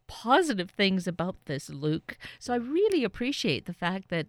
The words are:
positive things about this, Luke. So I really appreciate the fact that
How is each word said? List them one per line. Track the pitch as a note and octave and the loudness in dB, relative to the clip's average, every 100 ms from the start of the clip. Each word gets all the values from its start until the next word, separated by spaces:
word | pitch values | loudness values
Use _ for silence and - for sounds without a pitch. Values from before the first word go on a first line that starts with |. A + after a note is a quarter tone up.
| - | -20
positive | - A3+ C#4+ E4 G#3 F3+ | -6 4 4 4 0 -2
things | - G3 F#3+ F3 | 2 2 2 0
about | F3 F3 - - | -2 -4 -4 -6
this, | C3+ - | -8 -8
Luke. | C#3+ D3+ D#3 - - - - | -4 -2 -2 -4 -16 -16 -12
So | - | -4
I | B3 | -4
really | A#3+ D#4+ G#4+ F#4 | 0 2 4 2
appreciate | A3+ - B3 C#4+ G#3+ B2+ | 0 -2 -4 0 0 0
the | - | -2
fact | F3 F3 F#3+ - | -6 -4 -4 -4
that | E3+ | -4